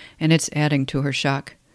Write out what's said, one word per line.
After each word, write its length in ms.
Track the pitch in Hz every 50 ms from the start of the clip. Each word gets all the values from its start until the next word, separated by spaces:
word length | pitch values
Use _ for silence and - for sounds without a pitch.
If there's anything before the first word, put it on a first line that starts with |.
| - - - -
and 140 | 165 156
it's 180 | 165 160 - -
adding 320 | - 147 151 147 151 139 135
to 160 | - - 135
her 100 | 143 139
shock. 420 | 135 - - 139 139 139 - - - _ _ _